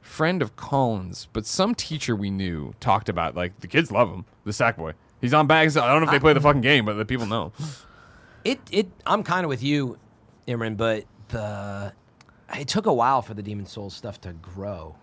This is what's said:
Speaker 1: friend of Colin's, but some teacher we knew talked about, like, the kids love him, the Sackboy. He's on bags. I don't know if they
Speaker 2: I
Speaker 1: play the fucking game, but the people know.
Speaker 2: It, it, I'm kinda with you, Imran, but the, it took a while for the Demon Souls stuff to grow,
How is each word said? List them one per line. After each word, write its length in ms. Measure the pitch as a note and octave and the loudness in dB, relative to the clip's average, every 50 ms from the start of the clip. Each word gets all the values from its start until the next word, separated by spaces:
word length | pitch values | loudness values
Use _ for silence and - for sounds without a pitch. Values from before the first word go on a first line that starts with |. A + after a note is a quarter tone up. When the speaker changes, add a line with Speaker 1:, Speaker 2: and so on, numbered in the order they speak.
Speaker 1:
friend 400 | _ - - - D#3 E3 F#3 F#3 | _ -18 -4 -2 0 0 2 0
of 140 | C3+ A2 - | -2 -4 -6
Colin's, 720 | - - - C#3 C#3 C3+ A#2+ A2 G2+ F#2 F2+ F2+ - - - _ | -14 -8 -2 0 2 2 2 0 -2 -4 -8 -10 -12 -14 -8 _
but 120 | A2 G#2+ | -8 -6
some 280 | - - - F#3+ G#3+ A#3+ | -4 0 0 0 0 0
teacher 420 | - - - D#3+ D3 - - A#2 | -2 -4 -6 -6 -6 -2 -2 -2
we 140 | G#2 G2+ G2 | -2 -2 -4
knew 440 | G2 F#2+ F#2+ F#2 E2+ D#2 D2 A#1 G#1 - | -2 -2 -2 -4 -4 -6 -8 -10 -12 -6
talked 300 | - A2+ G2 G2 - - | 2 2 2 2 2 -2
about, 260 | F2+ F2 E2 D#2 B1 | -2 -2 -2 -2 -2
like, 240 | E2 F2+ F2 F#2+ - | -4 -4 -4 -6 -12
the 60 | - | -16
kids 220 | F2+ - C#3+ E3+ E3+ | 0 0 0 0 2
love 200 | G#2+ G#2+ A#2+ F#2 | 4 2 2 2
him, 140 | F#2+ F#2+ - _ _ _ _ | 2 -10 -14 _ _ _ _
the 60 | G#2 | -8
Sackboy. 420 | G#2 - A#2+ A#2 A2+ - E2 D#2 D#2 _ _ _ _ _ | -2 2 2 0 0 -2 -8 -10 -10 _ _ _ _ _
He's 120 | - B2 C#3 | -2 2 4
on 140 | D3+ D3+ | 4 6
bags. 300 | C#3 D#3+ D#3+ D#3 D#3+ C#3+ | 6 6 6 6 4 4
I 100 | D3+ A#2+ | 2 4
don't 140 | A#2+ C#3 D#3 | 4 4 4
know 40 | D#3+ | 4
if 60 | D3+ | 4
they 60 | D3+ | 2
Speaker 2:
I 20 | C#3 | 6
Speaker 1:
play 140 | B2+ D#3+ D3 | 6 6 6
the 80 | C#3 | 8
fucking 200 | D3 D3 D3 C#3 | 6 6 4 6
game, 240 | A2 C3 D3 C3+ A2 | 4 4 4 4 4
but 100 | G#2+ G#2 | 2 -2
the 100 | G#2 G#2+ | -2 -2
people 200 | G#2 B2+ B2+ A#2 | -2 -2 -4 -2
know. 280 | G2+ A2 A2+ E2+ D#2 - - D3 D#3 C3+ - - - - - - - - - - - - - - | -2 -2 -2 -4 -6 -8 -10 -10 -10 -10 -14 -20 -20 -20 -20 -20 -20 -20 -20 -20 -20 -20 -6 -4
Speaker 2:
It, 160 | G#3+ C4+ - - - | -4 -4 -4 -6 -2
it, 180 | - G3 A3 F#3+ - _ - | -2 -2 -2 -2 -6 _ -2
I'm 160 | - F3 A3 F3 | 0 0 0 0
kinda 240 | D#3 E3+ F#3 F3+ | 0 -2 0 0
with 160 | D#3 C3+ A2+ B2 | -2 -2 -2 0
you, 340 | C#3 D3 D3 C#3 B2 A2 - - - _ _ _ _ _ _ _ | 0 0 0 0 -2 -6 -10 -18 -20 _ _ _ _ _ _ _
Imran, 280 | - B2 A#2 A2+ A2+ G#2+ | -6 -4 -2 -2 -4 -2
but 300 | G#2 A2+ A2+ A2 G#2+ - - _ - G#2+ - | 0 0 0 0 0 -4 -12 _ -20 -14 -10
the, 640 | - A2+ G#2+ G#2 G#2 G2+ G2+ G2+ G2 G2+ G2+ G2 - _ _ _ _ _ - _ _ _ _ - - | -8 -6 -6 -6 -8 -8 -8 -8 -8 -8 -8 -10 -12 _ _ _ _ _ -20 _ _ _ _ -12 -10
it 140 | - C#3+ | -10 -6
took 180 | C3 - G3+ G3+ | -2 -4 0 2
a 80 | A3 D3+ | 2 2
while 280 | A#2+ A#2 B2+ C#3 C3 | 4 4 4 4 2
for 120 | A#2 - A2+ | 0 -2 -10
the 80 | G#2 | -10
Demon 240 | G2+ G#2 G#2 G2+ G2+ | -8 -8 -8 -8 -10
Souls 300 | - - A2+ G2+ G2 - | -12 -12 -12 -12 -12 -14
stuff 240 | - - A2 G2 - | -12 -12 -14 -14 -12
to 120 | - F#2+ E2+ | -14 -14 -14
grow, 600 | D#2+ E2 F2 F2 G2 G2 G#2 G2 F2 D#2+ D#2 D#2 - | -14 -16 -16 -12 -10 -8 -8 -8 -10 -12 -16 -18 -20